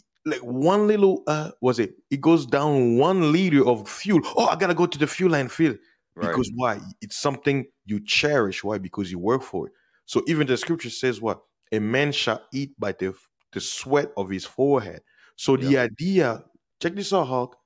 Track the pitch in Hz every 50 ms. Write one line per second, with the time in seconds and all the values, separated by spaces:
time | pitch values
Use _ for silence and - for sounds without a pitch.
0 | - _ _ _ - 156 147 127 123 120 127 131 139 165 190 208 214 208 214 208
1 | 202 190 190 - - - 151 151 151 - - _ - 123 123 113 110 95 - -
2 | _ _ 143 139 127 156 170 165 143 123 123 139 143 151 147 139 127 120 117 120
3 | 139 170 190 190 170 147 151 175 190 185 151 143 131 123 123 110 104 - - -
4 | - 190 208 160 - - - - 226 233 165 165 196 180 175 160 175 170 - 143
5 | 151 143 - - 185 180 165 147 135 123 - - 165 151 113 101 _ _ _ _
6 | _ _ _ 87 85 85 85 127 127 - - 120 127 120 107 104 - - - _
7 | - 202 - - - 147 139 139 - 147 139 139 120 - _ _ _ 95 107 104
8 | 104 - - - - 147 147 139 110 98 92 - - 101 107 101 95 87 - -
9 | 101 87 92 87 87 104 123 135 135 - - 90 78 - - _ _ _ _ _
10 | _ - - - - - 165 151 151 127 127 120 - - 165 160 - 120 113 -
11 | - 127 120 104 113 110 95 - _ _ _ _ _ _ - 107 107 107 117 131
12 | 147 147 139 - - 120 110 - - _ - 135 139 135 - - 104 104 95 -
13 | 95 95 95 - _ _ _ _ _ _ - 98 - - - - - 131 139 143
14 | 143 147 - - 98 92 98 92 - - - - 131 143 143 131 104 92 80 80
15 | - _ _ _ _ _ _ - - - 135 131 131 135 139 131 123 113 104 -
16 | 156 185 196 185 156 123 113 107 - _ _ _ _ _ _ _ - 170 180 202
17 | 196 - 196 190 160 127 131 127 123 127 - _ _